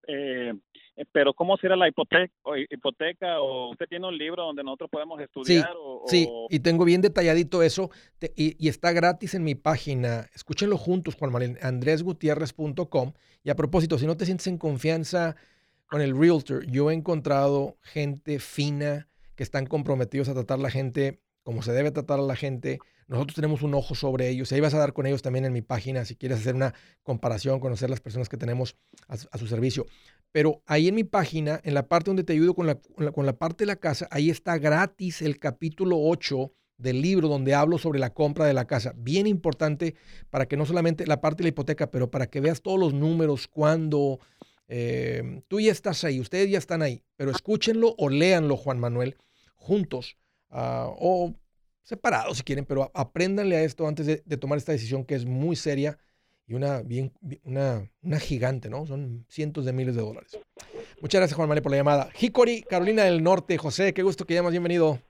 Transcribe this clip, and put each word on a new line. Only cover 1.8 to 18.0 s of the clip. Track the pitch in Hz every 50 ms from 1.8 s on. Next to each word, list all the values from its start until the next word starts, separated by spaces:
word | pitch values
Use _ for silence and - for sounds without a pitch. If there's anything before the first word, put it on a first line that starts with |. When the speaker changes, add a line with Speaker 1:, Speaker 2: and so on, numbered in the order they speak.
| 180
Speaker 1:
hipoteca, | 160 143 - 147 _ - 165 180 180 _ _
o | _ 170 151
hi-, | 135 147 -
hipoteca? | 147 127 - 139 120 _ 156 165 170 _ 190 175 170 156
¿O | 143 135 131 127 127 120
usted | 117 - 170
tiene | _ 170 175 185
un | 185 175
libro | 156 151 160 175 180 170
donde | 160 147 143 139
nosotros | 135 135 - 165 151
podemos | - 151 151 165 165 147
Speaker 2:
Sí, | 143
Speaker 1:
estudiar? | - _ 139 131 170 180 165 156 170 175
O, | 170 151 139 131 117 -
Speaker 2:
sí, | 127 165 175 165 120
Speaker 1:
o | 117 117 113 113
Speaker 2:
y | - 147
tengo | 127 170 165 165 180
bien | 170 175 180
detalladito | 185 202 160 - 175 165 160 170 170 139 - 175
eso, | 165 160 - 190 185 170 - - - _ _
te-, | - - 156 -
y, | - 156 156 156
y | - 151
está | 156 - - - 175
gratis | 170 170 165 175 175 170 220 151 -
en | 185 160
mi | 156 139
página. | - _ 156 160 127 - 147 135 127 123 120 117 113 110 _ _
Escúchenlo | - - - 151 - 202 202 208
juntos, | 143 - 170 180 190 170 165 139
Juan | - 151 139
Manuel, | 120 120 127 123 123 -
andresgutierrez | - 131 127 123 123 147 160 156 170 185 170 - - 156 151 151 160 151 -
punto | - 156 151 135 139 135 -
com. | - 143 123 123 - _ _ _ _ _ _
Y | 143
a | 143
propósito, | - 147 127 180 185 160 160 165
si | 127 131
no | 156 165
te | 160 214
sientes | 170 190 170 -
en | 190 180
confianza | 165 - 156 143 123 123 156 165 165 160 - 180 175 170 160 151 _ _ _ _ _ _ _ _ _ _ _
con | - 147
el | 147 139 131
realtor, | 135 156 170 175 151 135 - 135 131 -
yo | - 123 135 143 151
he | 160
encontrado | 165 156 180 170 151 135 139 143 139 139 143 143 139 139 - - _
gente | _ - - 156